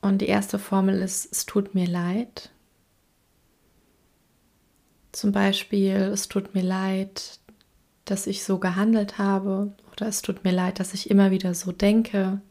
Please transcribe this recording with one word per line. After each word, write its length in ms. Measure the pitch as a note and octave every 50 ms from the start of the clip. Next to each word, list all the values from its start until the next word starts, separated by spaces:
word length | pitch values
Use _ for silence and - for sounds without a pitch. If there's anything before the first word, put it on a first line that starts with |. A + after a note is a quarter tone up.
Und 180 | - G3 G3 G3
die 80 | G#3
erste 320 | - G3 G#3 G3 - - G3+
Formel 420 | G3+ - G3 F#3+ F#3+ F#3+ G3 F#3+
ist, 300 | F#3 F#3+ - - - -
"Es 140 | - - -
tut 280 | - - G3+ G3 G3+ -
mir 120 | F#3+ F3+
leid." 640 | F3 F3 F3 F3 F3 F#3 G#3+ A#3+ - _ - - - _ _ _ _ _ _ _ _ _ _ _ _ _ _ _ _ _ _ _ _ _ _ _ _ _ _ _ _ _ _ _ _ _ _ _ _ _ _ _ _ _ _ _ _ _ _ _ _ _ _ _ _
Zum 200 | - - - G#3
Beispiel, 640 | G3+ G3+ G3 G3 G3 - - - - G3+ G3 F#3+ F#3+
"Es 320 | G3 F#3+ F#3+ G3+ G3 - -
tut 260 | - G3+ G3 - -
mir 80 | F#3+
leid, 760 | F#3 F#3 F#3+ F#3+ F#3+ F#3+ F#3+ F#3+ F#3+ F#3+ F#3+ - - - - - _ - - _ _ _ _ _ _ _ _ _ _
dass 220 | - G3 G3 -
ich 180 | - G3 G3 -
so 140 | - F#3+ F#3
gehandelt 600 | F#3+ F#3 F3+ F#3+ G#3 A3 A3+ A3 G3+ G3+ - -
habe", 540 | G3+ G3 G3 G3 F#3+ G3 F#3+ F#3+ G3+ G#3 G3+ - - -
oder 140 | - - G#3
"Es 160 | A3 G3+ -
tut 220 | - - F#3+ - -
mir 80 | F#3
leid, 260 | F3+ F3+ F3+ F3+ F#3 -
dass 160 | F#3 F#3 -
ich 160 | F#3+ - -
immer 200 | G3 G3 G3 F#3+
wieder 240 | F#3+ F#3+ F#3+ F3+ F3
so 180 | E3+ - F#3
denke" 680 | F3 - - G3+ G#3 A3+ A3+ A3+ - G3+ F#3+ F#3+ G3 G3 - -